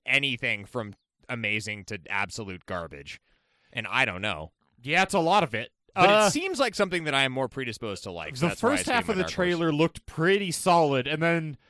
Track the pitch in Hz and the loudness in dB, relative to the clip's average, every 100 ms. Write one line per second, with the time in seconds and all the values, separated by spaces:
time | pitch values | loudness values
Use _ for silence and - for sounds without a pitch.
0 | - 135 139 123 123 107 98 123 107 98 | -2 0 0 -4 -4 -4 -6 -8 -8 -12
1 | _ _ - 123 107 107 110 104 95 104 | _ _ -10 -6 -2 -2 -4 -10 -10 -12
2 | 76 101 101 - 101 90 - 90 82 71 | -6 -4 -4 -6 -10 -10 -8 -8 -8 -12
3 | 71 - _ _ _ _ _ 120 107 117 | -16 -18 _ _ _ _ _ -10 -4 0
4 | 131 90 104 82 80 _ _ _ 123 170 | 0 -2 -4 -6 -8 _ _ _ -2 0
5 | 190 196 165 202 160 110 - _ _ - | 2 2 4 4 2 -2 -8 _ _ 4
6 | 185 214 208 285 381 320 254 - 196 175 | 6 6 4 2 -2 -2 -2 0 -2 -2
7 | 156 139 135 127 131 - 123 107 113 98 | 0 2 2 0 -4 -4 -8 -8 -8 -8
8 | 107 85 78 123 165 - 226 277 - 247 | -8 -10 -10 -2 -2 2 0 0 0 0
9 | 226 196 170 - 180 175 165 151 160 - | 0 -2 -2 0 0 0 2 2 0 -2
10 | - - 160 202 196 - 185 175 156 135 | -12 -2 2 2 0 0 4 6 6 2
11 | 127 156 170 170 156 139 _ | 0 0 2 2 -2 -10 _